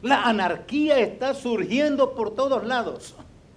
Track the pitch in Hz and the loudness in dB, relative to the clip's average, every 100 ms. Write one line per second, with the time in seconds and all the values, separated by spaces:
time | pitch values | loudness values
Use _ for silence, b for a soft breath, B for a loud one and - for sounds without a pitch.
0 | 226 262 226 214 185 170 - 277 302 285 | 2 2 2 2 0 -2 -4 -2 2 4
1 | 202 - 262 269 247 226 170 233 302 277 | 2 0 -4 -4 -2 -2 0 2 2 2
2 | 262 262 208 214 269 254 214 254 196 123 | 2 2 -4 0 0 0 0 -2 -2 -8
3 | - - - - - | -14 -20 -20 -20 -20